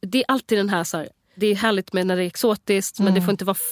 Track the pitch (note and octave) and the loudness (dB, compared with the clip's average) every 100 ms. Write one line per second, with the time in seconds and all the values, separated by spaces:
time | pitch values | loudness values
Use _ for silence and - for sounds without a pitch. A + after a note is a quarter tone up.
0 | F#3 B3+ - C4+ - G#3 G3 F3+ E3+ E3 | -2 -2 0 -2 0 0 2 -2 -2 -6
1 | - _ _ F#3 G#3 G3+ A3+ G3 - F#3 | -8 _ _ -2 0 2 0 0 -2 -2
2 | F#3 F3+ F3 - A#3 G#3 - G3 - - | 0 0 -2 0 0 0 0 -2 -2 0
3 | G3 F#3 F3+ - F#3+ F#3+ - | 2 4 2 -2 -2 -4 -4